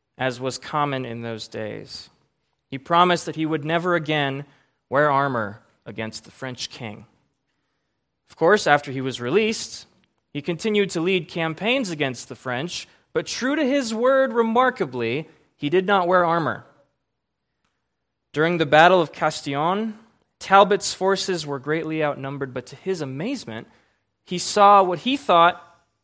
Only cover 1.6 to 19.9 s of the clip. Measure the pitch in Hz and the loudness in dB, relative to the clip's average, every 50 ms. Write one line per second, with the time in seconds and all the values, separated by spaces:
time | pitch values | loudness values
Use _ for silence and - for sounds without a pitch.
1.6 | 110 104 110 107 101 - - - - - _ _ _ _ _ _ _ _ _ _ | -10 -10 -10 -12 -14 -16 -18 -18 -18 -20 _ _ _ _ _ _ _ _ _ _
2.6 | _ - - 135 - - 170 170 180 180 175 165 - 165 143 151 160 151 160 151 | _ -14 -14 -10 -4 0 4 4 4 4 2 0 -2 -6 -6 -4 -4 -4 -4 -4
3.6 | 139 156 165 170 170 180 175 170 151 147 156 151 143 135 135 139 143 - _ _ | -2 -2 -2 -2 0 0 0 0 0 -2 -2 -2 -2 -2 -4 -6 -10 -14 _ _
4.6 | _ _ _ _ _ - 120 139 151 151 139 135 143 139 131 117 107 101 104 - | _ _ _ _ _ -2 0 2 2 4 4 2 0 0 0 -2 -4 -6 -8 -12
5.6 | _ _ _ _ - - 107 107 110 110 - - - - - - 135 131 123 - | _ _ _ _ -18 -14 -10 -10 -8 -8 -10 -12 -16 -18 -18 -14 -12 -12 -10 -10
6.6 | - - - - 127 110 104 - 113 - _ _ _ _ _ _ _ _ _ _ | -12 -12 -12 -12 -14 -14 -14 -16 -20 -20 _ _ _ _ _ _ _ _ _ _
7.6 | _ _ _ _ _ _ _ _ _ _ _ _ _ _ - - 160 165 208 208 | _ _ _ _ _ _ _ _ _ _ _ _ _ _ -6 0 2 4 4 4
8.6 | - 165 147 143 - 147 127 135 131 135 120 117 120 120 147 214 220 214 220 - | 4 4 2 2 2 -2 -8 -6 -6 -6 -6 -6 -4 0 0 2 2 0 -2 -4
9.6 | - - - - - _ _ _ _ _ _ _ _ _ - 147 139 - 170 160 | -8 -12 -14 -18 -20 _ _ _ _ _ _ _ _ _ -14 -10 -8 -6 -6 -4
10.6 | - 226 208 208 202 185 - 175 160 185 196 185 156 - - 175 165 160 156 - | -2 0 0 0 0 0 -2 -2 -2 0 0 -2 -2 -4 -6 -4 -4 -4 -4 -4
11.6 | 190 220 254 277 254 185 170 147 147 131 123 - - - 123 - - 131 123 123 | -2 -2 -2 -2 -2 -4 -4 -4 -4 -4 -4 -6 -12 -14 -16 -12 -8 -6 -6 -6
12.6 | 151 175 - - - - _ _ _ _ - 160 175 - - - 226 262 285 320 | -6 -6 -8 -12 -14 -16 _ _ _ _ -4 -4 -4 -4 -6 -4 -2 -2 0 0
13.6 | 302 247 277 285 262 220 226 220 240 254 269 269 269 247 226 233 226 226 226 240 | 0 0 0 0 -2 -2 -2 0 2 4 4 4 4 2 2 0 0 2 2 2
14.6 | 262 254 247 - 185 135 123 123 117 113 120 147 160 - - _ _ _ _ - | 2 2 2 0 -4 -4 -4 -2 -2 -2 -2 -2 -4 -8 -14 _ _ _ _ -6
15.6 | - 143 160 185 190 185 202 196 180 175 185 180 175 165 165 170 156 127 104 - | -4 0 2 2 2 4 2 2 4 4 4 4 4 4 2 0 0 -2 -4 -6
16.6 | - _ _ _ _ _ _ _ _ _ _ _ _ _ _ _ _ _ _ _ | -8 _ _ _ _ _ _ _ _ _ _ _ _ _ _ _ _ _ _ _
17.6 | _ _ _ _ _ _ _ _ _ _ _ _ _ _ - 143 156 170 175 165 | _ _ _ _ _ _ _ _ _ _ _ _ _ _ -2 0 0 2 2 0
18.6 | 160 135 147 151 165 180 185 185 165 - - - 165 156 151 - - 143 139 143 | 2 4 6 8 8 8 8 6 2 0 -2 -4 -2 -2 -2 -4 -6 -6 -4 -2
19.6 | 151 170 190 208 220 220 | 0 0 -2 -2 -4 -6